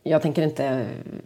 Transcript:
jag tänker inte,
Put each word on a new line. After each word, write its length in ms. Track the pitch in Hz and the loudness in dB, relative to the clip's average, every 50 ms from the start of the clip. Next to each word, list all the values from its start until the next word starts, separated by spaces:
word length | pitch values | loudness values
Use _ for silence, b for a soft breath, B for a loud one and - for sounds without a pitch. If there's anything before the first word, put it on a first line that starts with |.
jag 200 | _ 156 - - | _ 2 4 4
tänker 200 | - 151 143 170 | 4 2 2 2
inte, 440 | 156 151 - - 139 135 131 131 110 - - - - - - - - | 2 2 0 0 -2 0 0 -2 -2 -4 -8 -10 -10 -12 -12 -12 -12